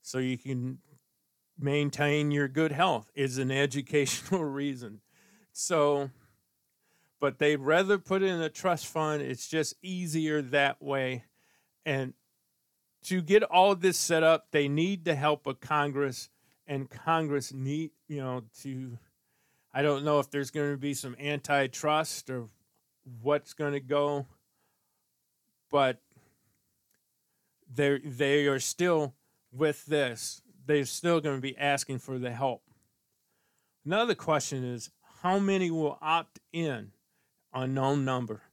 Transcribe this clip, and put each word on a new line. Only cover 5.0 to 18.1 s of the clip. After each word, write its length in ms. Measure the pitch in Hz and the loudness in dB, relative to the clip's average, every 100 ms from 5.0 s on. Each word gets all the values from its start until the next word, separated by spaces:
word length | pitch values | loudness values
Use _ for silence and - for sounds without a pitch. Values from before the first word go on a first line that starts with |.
| _ _ _ _ _ | _ _ _ _ _
So, 580 | - - 170 147 143 139 - _ _ _ _ _ _ _ _ _ _ | -8 0 4 4 4 -2 -8 _ _ _ _ _ _ _ _ _ _
but 200 | 143 131 | -2 2
they'd 180 | 147 151 | 2 4
rather 400 | 135 160 190 202 | 4 4 4 0
put 260 | - 190 | 2 0
it 40 | 190 | 0
in 140 | 175 | 0
a 80 | 156 | -4
trust 380 | - 190 170 - | -2 0 0 -2
fund. 340 | 160 156 151 | -2 0 -2
It's 260 | 135 123 - | -4 -8 -4
just 280 | 160 151 - | -2 -2 -6
easier 600 | 185 185 175 160 156 151 | -10 -6 -4 -2 0 -2
that 400 | 131 143 139 139 | 0 2 2 0
way. 440 | 143 139 127 127 - _ _ _ _ _ - | -4 -2 -2 -4 -10 _ _ _ _ _ -4
And 280 | 135 131 - _ _ _ _ _ _ _ _ | -4 -4 -10 _ _ _ _ _ _ _ _
to 180 | - 185 | -4 -2
get 220 | 156 202 | 4 4
all 320 | 220 175 196 190 | 6 6 6 6
this 220 | 185 170 | 2 2
set 260 | - 165 | 2 4
up, 240 | 160 160 _ | 6 4 _
they 160 | 156 143 | 0 2
need 380 | 143 175 196 165 | 2 0 -2 -2
the 100 | 147 | 0
help 320 | 147 147 - | 2 0 -4
of 120 | 131 | -10
Congress, 680 | - 151 143 139 139 127 - _ _ _ - | -2 0 0 0 -2 -4 -14 _ _ _ -8
and 220 | 139 135 | -8 -6
Congress 600 | - - 165 156 143 127 | -8 0 0 2 -2 -4
need, 400 | 135 135 151 160 _ | -8 -4 -4 -6 _
you 100 | _ | _